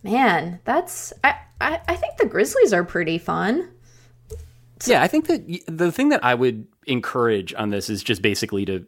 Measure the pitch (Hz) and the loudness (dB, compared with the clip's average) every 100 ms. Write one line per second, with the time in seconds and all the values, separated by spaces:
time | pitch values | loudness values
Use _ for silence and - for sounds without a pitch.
0 | 196 233 247 170 165 175 - 269 349 - | 0 2 4 2 -2 -10 -2 -2 -2 -10
1 | - - 277 - - - 269 320 - 349 | -14 -2 -2 -2 -12 -6 -4 -4 -4 -4
2 | 698 - - 175 208 508 403 185 175 - | -4 -2 -2 0 0 4 4 4 0 -2
3 | 165 165 - 165 180 269 359 - - - | -2 -4 -4 -2 0 -2 -4 -14 -20 -20
4 | _ _ - - - - _ _ 247 196 | _ _ -18 -16 -16 -20 _ _ 2 4
5 | 165 311 311 - - 170 - 165 175 165 | 4 2 0 -2 -2 -10 -8 0 0 2
6 | 285 294 123 123 127 110 107 _ - 123 | 2 4 2 4 2 0 -12 _ -4 -4
7 | - 131 120 107 92 - 104 101 95 104 | -2 0 2 2 -2 -6 -4 -2 -4 -6
8 | - 101 104 101 110 101 98 95 | -2 0 2 0 -2 -4 -4 -6